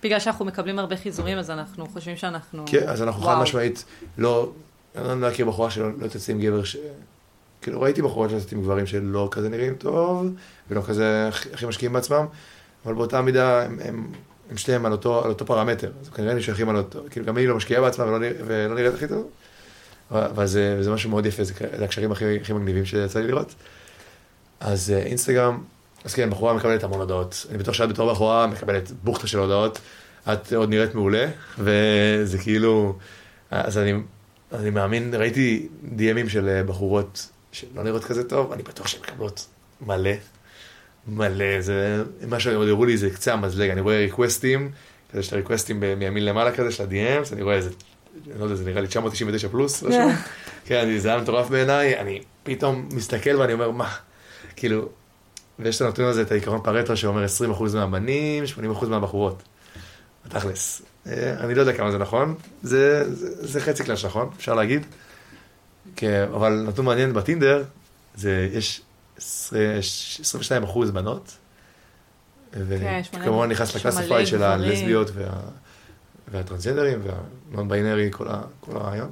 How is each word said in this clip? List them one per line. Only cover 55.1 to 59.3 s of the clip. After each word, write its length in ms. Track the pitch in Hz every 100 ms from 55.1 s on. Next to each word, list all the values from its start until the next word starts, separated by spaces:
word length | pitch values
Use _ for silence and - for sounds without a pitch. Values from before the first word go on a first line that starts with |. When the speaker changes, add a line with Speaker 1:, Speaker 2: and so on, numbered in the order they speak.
| _ _ - - -
Speaker 2:
ויש 160 | 110 110
את 60 |
הנתון 240 | 123 110 123
הזה, 160 | 117
את 100 | 107
העיקרון 300 | 104 98 107
פרטו, 340 | 113 110 117 113
שאומר 260 | 107 104
עשרים 280 | 101 - 120
אחוז 240 | 95 110 107
מהבנים, 720 | 98 95 110 139 151 147 143
שמונים 240 | 143 110
אחוז 180 | 104 117
מהבחורות. 540 | 110 101 101 101